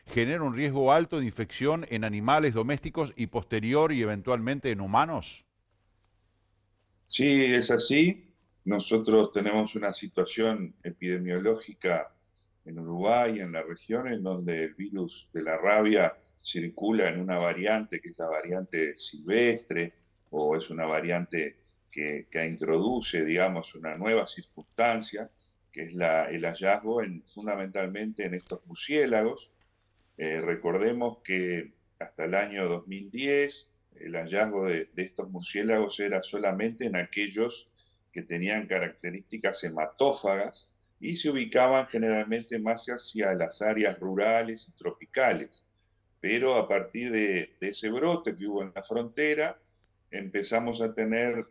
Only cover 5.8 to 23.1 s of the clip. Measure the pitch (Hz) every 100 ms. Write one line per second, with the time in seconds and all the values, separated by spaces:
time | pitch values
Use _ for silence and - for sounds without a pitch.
5.8 | _ _ _ _ _ _ _ _ _ _
6.8 | _ _ - - 139 139 131 123 117 117
7.8 | - 143 170 - - _ _ _ 95 104
8.8 | - 113 110 110 104 101 104 107 107 110
9.8 | 101 92 98 - 90 113 113 107 87 -
10.8 | 87 85 90 90 90 90 101 113 107 -
11.8 | 92 82 - _ _ _ _ _ 82 82
12.8 | 82 87 98 120 117 107 90 82 80 85
13.8 | - 113 127 113 95 90 87 82 80 -
14.8 | 98 98 87 - - 82 80 80 95 107
15.8 | 107 104 87 - _ _ - 87 85 -
16.8 | 101 110 92 85 92 90 87 85 101 110
17.8 | 107 82 85 - 82 78 82 92 92 82
18.8 | 76 - - 73 80 110 120 113 - 82
19.8 | 85 - _ _ _ 76 76 78 80 80
20.8 | 78 78 87 87 87 82 73 - _ _
21.8 | _ 73 76 73 - 80 82 80 - 82
22.8 | 101 127 107